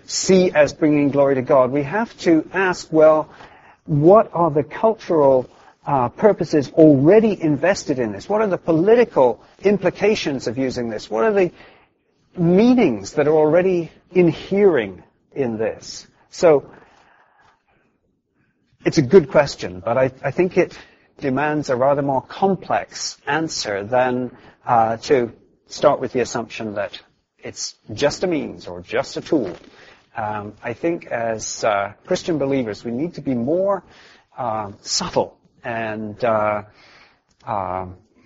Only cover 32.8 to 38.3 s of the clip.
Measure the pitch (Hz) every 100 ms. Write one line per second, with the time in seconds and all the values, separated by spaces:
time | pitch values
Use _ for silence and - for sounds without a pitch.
32.8 | 120 117 170 165 143 123 117 170 196 196
33.8 | - - - _ _ - 123 110 101 101
34.8 | - - 180 135 92 _ _ _ 131 117
35.8 | 113 107 107 104 120 110 107 104 104 _
36.8 | _ - _ _ _ _ - 107 92 92
37.8 | 92 90 _ _ _